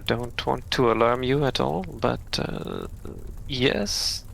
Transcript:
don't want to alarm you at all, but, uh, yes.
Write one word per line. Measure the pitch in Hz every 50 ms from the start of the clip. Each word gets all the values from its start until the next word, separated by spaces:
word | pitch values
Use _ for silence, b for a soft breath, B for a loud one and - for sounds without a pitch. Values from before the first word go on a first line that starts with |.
| 101
don't | - 117 113 123 120 - - -
want | 143 131 127 - -
to | - - 131 117
alarm | 113 110 117 117 120 123 127
you | 127 135 143 151
at | 131 123 -
all, | 127 131 147 175 190
but, | - - - - 123 120 117 - - - -
uh, | - - - - - 50 50 50 50 - - - - - - - - - - - -
yes. | - 139 127 123 139 - - - - - - - - - - - -